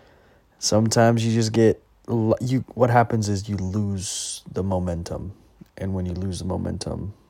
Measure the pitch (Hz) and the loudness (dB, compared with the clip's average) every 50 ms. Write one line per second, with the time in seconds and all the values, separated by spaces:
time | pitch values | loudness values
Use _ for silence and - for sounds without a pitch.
0 | _ _ _ _ _ _ _ _ _ _ _ - - - - 107 113 110 - 120 | _ _ _ _ _ _ _ _ _ _ _ -6 -2 2 2 2 2 4 4 6
1 | 117 117 117 113 113 117 110 117 113 107 110 113 113 107 - - _ _ _ _ | 6 6 6 4 2 2 2 2 2 2 4 6 6 6 6 2 _ _ _ _
2 | - - 117 117 110 110 110 - 123 123 131 127 - - - 110 123 117 117 120 | -8 -4 -2 0 2 2 0 0 0 -2 -2 -2 -2 -2 0 2 2 4 6 4
3 | 113 110 120 110 104 104 101 95 101 107 104 90 92 92 92 107 104 101 98 95 | 4 4 2 -2 0 0 -2 -2 -4 -4 -6 -4 -4 -4 -2 -2 -2 -2 -4 -4
4 | 90 - - - - - - - - - - - 95 98 95 92 90 90 85 82 | -6 -8 -8 -8 -8 -10 -10 -12 -14 -10 -6 -4 -4 -2 -2 -2 -2 -2 -4 -6
5 | 85 - 80 - - - - _ _ _ _ - - _ - - 98 95 95 92 | -6 -8 -8 -10 -10 -12 -14 _ _ _ _ -20 -20 _ -12 -8 -6 -4 -4 -4
6 | 90 90 87 90 95 98 90 87 90 92 87 90 90 90 87 87 - - - - | -4 -4 -4 -4 -4 -6 -6 -6 -6 -6 -4 -4 -4 -4 -6 -6 -6 -6 -6 -6
7 | - 98 - _ _ | -8 -10 -12 _ _